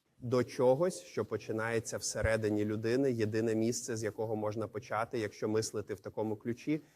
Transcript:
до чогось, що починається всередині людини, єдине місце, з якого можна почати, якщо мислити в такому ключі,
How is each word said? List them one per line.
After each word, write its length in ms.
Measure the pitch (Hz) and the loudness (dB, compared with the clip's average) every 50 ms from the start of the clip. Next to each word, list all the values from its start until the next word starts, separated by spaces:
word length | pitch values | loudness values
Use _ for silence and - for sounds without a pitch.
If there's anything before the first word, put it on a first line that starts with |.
| _ _ _ - | _ _ _ -10
до 240 | 127 117 127 123 120 | -2 2 4 4 4
чогось, 580 | 123 - - 123 127 131 143 175 185 180 - | 2 2 4 6 6 6 6 4 2 0 -4
що 240 | - - - 120 107 | -10 -6 -4 -4 -2
починається 720 | - 113 107 - - 110 110 110 117 117 113 113 - 117 | -2 -4 -4 -4 -4 -2 -2 0 0 0 0 0 -2 -6
всередині 680 | 107 - - - 113 107 110 113 110 110 107 107 104 104 | -4 -4 -4 -2 0 2 2 2 4 2 2 2 2 2
людини, 460 | 107 107 113 110 113 120 135 139 135 | 0 0 0 0 2 2 4 2 2
єдине 440 | 120 113 107 107 113 110 113 117 110 | 2 2 0 2 2 2 2 2 2
місце, 400 | 110 110 117 120 - - 131 117 | 2 2 2 0 -2 -4 -4 -4
з 80 | 110 113 | -4 -4
якого 320 | 104 - - 110 110 110 | -4 -2 -4 -4 -2 -2
можна 320 | 107 107 107 107 113 107 | -2 -2 -2 -2 -4 -6
почати, 520 | 101 - - - - 110 107 117 - - 117 | -4 -6 -8 -6 -4 -2 -2 -2 -2 -2 -2
якщо 300 | 107 101 - - 120 110 | -2 -2 -4 -4 -2 0
мислити 440 | 107 113 110 - - 107 101 - 104 | 0 0 0 0 -4 -6 -6 -6 -8
в 60 | - | -8
такому 360 | - 107 - 117 107 110 104 | -8 -8 -6 -4 -2 -2 -4
ключі, 480 | - - 120 113 - - 147 151 151 - - _ | -4 -4 -6 -6 -4 -2 -2 -2 -2 -4 -10 _